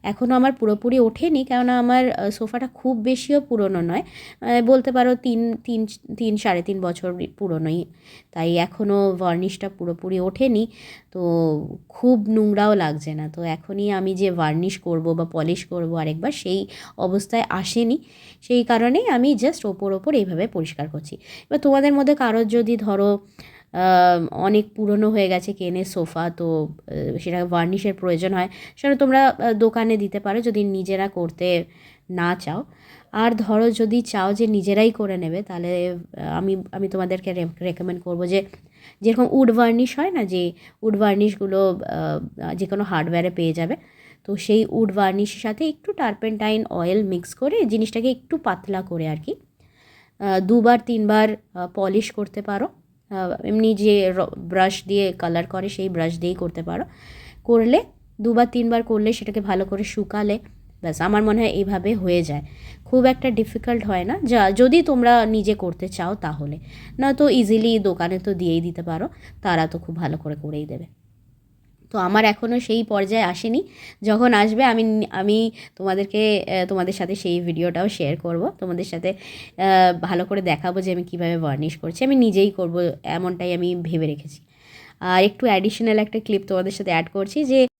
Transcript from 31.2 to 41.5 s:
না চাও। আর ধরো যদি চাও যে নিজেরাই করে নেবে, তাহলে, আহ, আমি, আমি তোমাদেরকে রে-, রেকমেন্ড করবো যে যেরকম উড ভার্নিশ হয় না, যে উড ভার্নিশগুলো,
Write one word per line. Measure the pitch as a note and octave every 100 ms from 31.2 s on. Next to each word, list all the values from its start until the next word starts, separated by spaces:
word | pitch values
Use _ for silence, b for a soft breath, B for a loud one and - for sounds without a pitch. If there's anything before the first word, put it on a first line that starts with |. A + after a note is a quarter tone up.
| E3+ - F3+ F3 E3+ b b b -
না | F3+ F3
চাও। | F3+ D3 F3 D4 b b b b
আর | G#3+ A#3
ধরো | A3+ G#3 G#3+ A#3
যদি | A3 A3 A#3+
চাও | A#3+ G3+ F#3+
যে | G3+ A3+
নিজেরাই | G#3 F#3+ G3+ A3+
করে | A3 G3+ F#3
নেবে, | E3 E3+
তাহলে, | G#3 F3 F3 F3+ F3+
আহ, | F3 - -
আমি, | D#3 D#3+ G3 F#3+ F#3+
আমি | F#3+ G3
তোমাদেরকে | G3 F3+ F#3 F#3
রে-, | F3+ E3+ E3
রেকমেন্ড | F3+ E3+ F3+ F3
করবো | F3+ F3 F3+
যে | F#3+ G3 B B B B B
যেরকম | G#3+ A3+ B3
উড | C4+ B3+
ভার্নিশ | A3+ A#3 A#3 B3+ -
হয় | F4
না, | F4
যে | G3 F#3 F3 E3+ B B
উড | A3 G3+
ভার্নিশগুলো, | G#3+ G3 G#3 G3+ G3